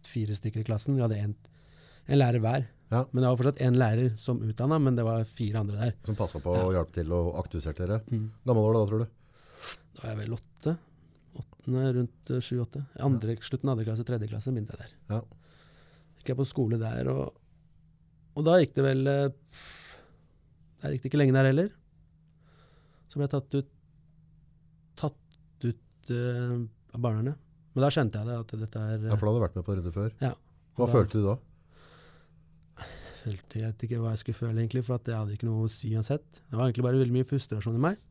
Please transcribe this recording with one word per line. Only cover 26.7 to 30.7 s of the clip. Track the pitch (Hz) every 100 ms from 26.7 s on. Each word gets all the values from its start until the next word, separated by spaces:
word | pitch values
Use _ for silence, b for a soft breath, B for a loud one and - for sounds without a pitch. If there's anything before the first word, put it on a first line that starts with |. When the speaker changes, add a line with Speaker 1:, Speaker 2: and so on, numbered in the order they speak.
| - _ -
Speaker 1:
av | 120
barnevernet. | 107 120 151 - - _ -
Og | 139
da | 151
skjønte | 120 104
jeg | 110
det, | 120
at | 113 110
dette | 110 110
er, | 107 110 110
Speaker 2:
Ja, | 107
for | 107
da |
hadde | 117
du | 98
vært | 92
med | 87
på |
en | 98
runde | 87 85
før. | 107 -
Speaker 1:
Ja. | 131 - _ _ _